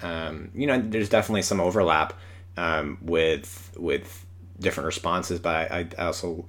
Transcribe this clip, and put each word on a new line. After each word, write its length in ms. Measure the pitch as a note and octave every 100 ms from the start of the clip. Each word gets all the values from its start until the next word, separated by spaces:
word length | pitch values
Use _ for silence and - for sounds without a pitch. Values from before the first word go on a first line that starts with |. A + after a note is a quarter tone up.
um, 500 | F2 E2 D#2+ D#2 -
you 120 | F#2+ C#3+
know, 140 | B2+
there's 280 | A2 A2 G2+
definitely 340 | A2 G#2 G#2+
some 180 | F2+ G2+
overlap, 540 | F2 G#2 F2 D#2 D#2 - - - - -
um, 420 | E2+ D#2+ D2 C2+
with, 680 | D#2+ E2 D#2+ D2+ - - - -
with 480 | E2+ C#2+ - - - - - -
different 280 | F#2+ - D#2
responses, 520 | - E2+ F2+ F2 F2
but 300 | E2+ D#2+ D#2+
I, 160 | E2+ E2+ -
I 100 | E2+
also, 380 | E2 F2 E2